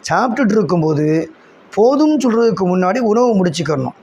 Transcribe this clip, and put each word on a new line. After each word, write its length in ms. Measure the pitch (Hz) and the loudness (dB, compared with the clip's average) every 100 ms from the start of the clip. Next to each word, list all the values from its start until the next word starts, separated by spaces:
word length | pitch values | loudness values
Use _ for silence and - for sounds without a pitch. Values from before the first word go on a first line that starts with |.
சாப்பிட்டுட்டு 520 | - 165 240 220 240 214 | -2 -2 0 0 0 0
இருக்கும்போது 520 | 170 175 156 147 151 160 - - - - - | 0 0 0 0 0 -2 -4 -12 -20 -20 -10
போதும் 460 | - 226 277 311 302 | 0 2 4 2 2
சொல்றதுக்கு 480 | 240 226 233 185 185 | 0 2 0 0 -2
முன்னாடி 340 | 180 180 226 233 | 0 0 0 0
உணவு 180 | 220 247 214 | 0 2 2
முடிச்சுக்கணும் 600 | 180 156 156 147 127 - | 0 -2 -4 -4 -4 -10